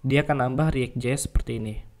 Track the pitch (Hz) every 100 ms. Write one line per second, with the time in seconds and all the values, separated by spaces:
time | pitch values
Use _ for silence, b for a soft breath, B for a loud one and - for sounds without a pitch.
0 | 131 139 156 143 127 131 156 135 120 123
1 | 120 139 - - - 117 110 110 - -